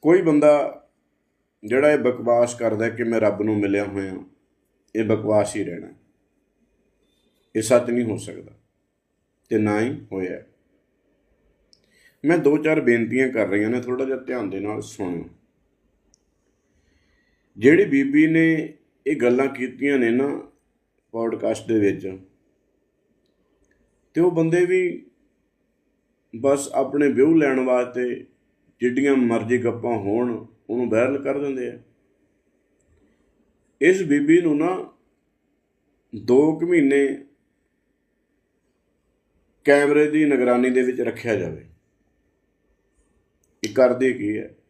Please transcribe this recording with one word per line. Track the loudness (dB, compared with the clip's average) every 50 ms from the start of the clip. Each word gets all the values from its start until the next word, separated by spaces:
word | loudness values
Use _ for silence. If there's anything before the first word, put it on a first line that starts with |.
| 4
ਕੋਈ | 4 4 4 4
ਬੰਦਾ | 4 2 4 6 6 4 4 2 -2 -6 -12 _ _ _ _ _ _ _ _ _ _ _ _ _ _ _ _ -8
ਜਿਹੜਾ | -2 0 2 4 4 4
ਇਹ | 4
ਬਕਵਾਸ | 2 0 -2 -2 0 0 2 2 2 0 -2
ਕਰਦਾ | -4 -4 -2 -2 0 -2 -4
ਕਿ | -2 -4 -4
"ਮੈਂ | -2 0 2
ਰੱਬ | 2 0 0 0 -2
ਨੂੰ | 0 0 0
ਮਿਲਿਆ | 0 0 0 0 -2
ਹੋਇਆ," | -2 -6 -8 -8 -8 -10 -14 -16 -18 _ _ _ _ _ _ _ _ _ _ _ _ _
ਇਹ | -4 0
ਬਕਵਾਸ | 0 0 -2 0 0 0 0 0 0 -4
ਹੀ | -6 -8
ਰਹਿਣਾ, | -8 -8 -12 -14 -18 -20 _ _ _ _ _ _ _ _ _ _ _ _ _ _ _ _ _ _ _ _ _ _ _ _ _ _ _ _ _ _ _ _
ਇਹ | -6 0
ਸੱਚ | 2 2 2 2 2
ਨਹੀਂ | -2 -2 -2
ਹੋ | -4 -6
ਸਕਦਾ | -8 -10 -14 -16 -16 -18 -20 -20 _ _ _ _ _ _ _ _ _ _ _ _ _ _ _ _ _ _ _
ਤੇ | -2 0
ਨਾ | 0 0 0 0
ਹੀ | -2 -2 -4 -8 -12 -12 -8
ਹੋਇਆ। | -8 -8 -8 -8 -12 -14 _ _ _ _ _ _ _ _ _ _ _ _ _ _ _ _ _ _ _ _ _ _ _ _ _ _ _ _ _ _ _ _ _ _ _ 0
ਮੈਂ | 0 0 4
ਦੋ | 4 2 2
ਚਾਰ | 2 0 0 0 0
ਬੇਨਤੀਆਂ | 2 2 2 2 0 -2 0 0 0 0
ਕਰ | 0 -2 -2
ਰਹੀਆਂ | 0 0 -2 0 0
ਨੇ, | -2 -4
ਥੋੜ੍ਹਾ | -4 -6 -6 -6 -4
ਜਿਹਾ | -6 -6
ਧਿਆਨ | -8 -8 -10 -8 -8 -8 -8
ਦੇ | -8 -8
ਨਾਲ | -8 -8 -8 -10 -12
ਸੁਣਿਓ। | -14 -12 -10 -8 -8 -8 -8 -10 -14 -18 _ _ _ _ _ _ _ _ _ _ _ _ _ _ _ _ _ _ _ _ _ _ _ _ _ _ _ _ _ _ _ _ _ _ _ _ _ _ _ _ _ _ _ _ 2
ਜਿਹੜੀ | 4 6 6 6 4
ਬੀਬੀ | 2 2 0 0 2 2 2 2
ਨੇ | 4 4 2 2 2 0 0 -4 -8 -12 _ _ _ _ _ _
ਇਹ | -6 -4
ਗੱਲਾਂ | 0 0 0 2 2 0
ਕੀਤੀਆਂ | -2 -2 -6 -8 -8 -8 -6 -4 -2 0 0
ਨੇ | 0 0
ਨਾ | 0 0 -2 -2 -4 -8 -12 -16 _ _ _ _ _ _ _ _ _ _ _ _ -10
ਪੌਡਕਾਸਟ | -6 -6 -6 -6 -4 -4 -4 -6 -6 -4 -2
ਦੇ | 0 0
ਵਿੱਚ, | 2 0 -2 -2 -8 -12 -14 -14 -18 _ _ _ _ _ _ _ _ _ _ _ _ _ _ _ _ _ _ _ _ _ _ _ _ _ _ _ _ _ _ _ _ _ _ _ _ _ _
ਤੇ | 0
ਉਹ | 2 2
ਬੰਦੇ | 2 2 0 2 2 0 0
ਵੀ | 2 2 0 0 -2 -4 -8 -16 -20 _ _ _ _ _ _ _ _ _ _ _ _ _ _ _ _ _ _ _ _ _ _ _ _ -16
ਬਸ | -4 0 0 0 0 -2 -4
ਆਪਣੇ | -4 -4 -4 -2 0 0 0 2 4
ਵਿਊ | 4 4 4 4
ਲੈਣ | 4 4 2 2 0
ਵਾਸਤੇ | 0 0 0 0 0 -2 -4 -6 -6 -4 -6 -8 -12 _ _ _ _ _ _ _ _ _ _ _
ਜਿੱਡੀਆਂ | -4 -2 0 0 2 2 2
ਮਰਜ਼ੀ | 2 2 2 0 0 0 0 -2 0 0
ਗੱਪਾਂ | -2 -4 -4 -6 -4 -4 -4
ਹੋਣ, | -4 -2 -2 -2 -2 -4 -4 -8 -12 -16 _ _ _ _
ਉਹਨੂੰ | -6 -4 -2 0
ਵਾਇਰਲ | 0 0 0 0 -2 -4 -4
ਕਰ | -6 -6 -4
ਦਿੰਦੇ | -4 -6 -6 -6 -8 -10
ਆ। | -12 -14 -20 _ _ _ _ _ _ _ _ _ _ _ _ _ _ _ _ _ _ _ _ _ _ _ _ _ _ _ _ _ _ _ _ _ _ _ _ _ _ _
ਇਸ | 4 4 4 4 2
ਬੀਬੀ | 0 0 0 4 4 4 4
ਨੂੰ | 4 2 0 0
ਨਾ | -2 -2 -4 -6 -10 -14 _ _ _ _ _ _ _ _ _ _ _ _ _ _ _ _ _ _ _ _ _ _ _ _ -18
ਦੋ | -14 0 4 4 4 6 4 2 -2
ਕੁ | -2
ਮਹੀਨੇ | 0 2 2 2 4 2 2 2 0 -2 -6 -12 _ _ _ _ _ _ _ _ _ _ _ _ _ _ _ _ _ _ _ _ _ _ _ _ _ _ _ _ _ _ _ _ _ _ _ _ _ _ _ _ _ _ _ _ _ _ _ _
ਕੈਮਰੇ | 4 4 4 4 4 4 4 2 2
ਦੀ | 2 0 2
ਨਿਗਰਾਨੀ | 2 2 0 2 2 2 2 2 2
ਦੇ | 2 0 0
ਵਿੱਚ | 0 -2 -4
ਰੱਖਿਆ | -4 -6 -6 -8 -4 -2 -2
ਜਾਵੇ। | -2 -2 -6 -10 -12 -18 -20 -20 _ _ _ _ _ _ _ _ _ _ _ _ _ _ _ _ _ _ _ _ _ _ _ _ _ _ _ _ _ _ _ _ _ _ _ _ _ -8
ਇਹ | -6 2
ਕਰਦੇ | 4 4 4 4 2 0 -2 -2
ਕੀ | -2 -4 -6 -6 -6
ਹੈ? | -8 -12 -18 _ _ _